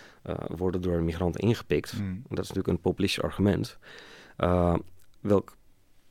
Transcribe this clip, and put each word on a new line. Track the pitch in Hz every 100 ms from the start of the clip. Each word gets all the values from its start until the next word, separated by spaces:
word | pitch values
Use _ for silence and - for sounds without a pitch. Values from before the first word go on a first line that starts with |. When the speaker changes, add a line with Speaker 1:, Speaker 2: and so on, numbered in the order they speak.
| - -
Speaker 1:
eh, | - 82 - 82
worden | 92 90
door | 90 85
migranten | 82 82 87 82
ingepikt. | 107 110 - 73 - -
Speaker 2:
Mm. | 98 95 135
Speaker 1:
Dat | -
is | 98
natuurlijk | 95 92
een | 87
populistisch | - 85 98 -
argument, | 82 - 101 90 - - - - - - - -
eh, | 87 90 87 85 - - - -
welk | 104 101 - - - - _ - -